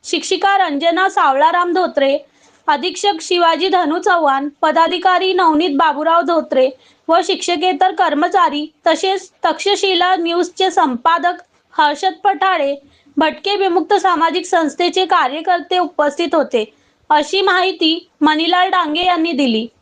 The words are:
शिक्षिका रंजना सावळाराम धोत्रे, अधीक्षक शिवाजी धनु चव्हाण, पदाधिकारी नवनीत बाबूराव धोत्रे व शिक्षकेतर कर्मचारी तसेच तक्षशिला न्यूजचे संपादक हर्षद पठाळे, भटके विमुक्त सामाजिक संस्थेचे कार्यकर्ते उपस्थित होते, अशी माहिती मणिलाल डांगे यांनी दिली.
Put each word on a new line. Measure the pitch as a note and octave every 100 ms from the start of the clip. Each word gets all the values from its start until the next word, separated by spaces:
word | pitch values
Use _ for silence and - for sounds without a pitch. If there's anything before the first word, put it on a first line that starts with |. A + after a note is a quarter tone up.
शिक्षिका | - E4+ - F4+ G4 G4
रंजना | F4+ C#4+ E4+ E4+ F#4+
सावळाराम | F#4+ D#4 C4+ D#4 F4+ F4
धोत्रे, | F4 F4 - C4+ C#4+ - _ _ _ -
अधीक्षक | D4 F4 - G4+ G4+
शिवाजी | - F4 E4+ D#4+ F#4
धनु | F4+ D#4 E4+
चव्हाण, | F#4 F4 D4+ C4+ C#4+ _
पदाधिकारी | - C4 E4 F4+ F#4 F4+ F#4+
नवनीत | F#4 E4+ D4+ D4+
बाबूराव | C#4 D#4+ C#4 D#4+ E4
धोत्रे | D#4+ E4 - C4 C4 - _ _ -
व | E4
शिक्षकेतर | F4 F#4 - F4 F#4 F#4 F#4
कर्मचारी | F4 F4 D4 F4 G4 E4 D4 D4+ _ E4+
तसेच | D#4 F#4+ F#4+ F#4 _
तक्षशिला | F4 D#4 G4 G4+ G4 F4+ F4+ F#4
न्यूजचे | E4+ E4+ E4+ - F#4+
संपादक | F#4 D#4 A#3+ E4 E4+ F4 F4 - _ _ -
हर्षद | D4 C#4+ F#4+ F#4
पठाळे, | G4+ F#4+ F#4+ F4 C#4 C#4 _ _ _ -
भटके | D#4 D4+ G4 G4+
विमुक्त | F#4+ E4+ D#4+
सामाजिक | G4+ F#4+ F4 E4 F4+ E4+
संस्थेचे | F4 D#4 - F4 F#4
कार्यकर्ते | F#4 F4+ C4 D4 E4 F4 - F4+
उपस्थित | F4 - D4 C#4+ E4+
होते, | E4 C4+ A#3 G#3+ _ _ _ _
अशी | D4+ D4 F#4+
माहिती | G4 F4+ F#4 - D#4+ E4 - _
मणिलाल | D4+ D4+ E4 F4+ F#4
डांगे | F#4 D#4 D4+
यांनी | F4+ F4 E4
दिली. | C#4+ C4+ A3 A#3 _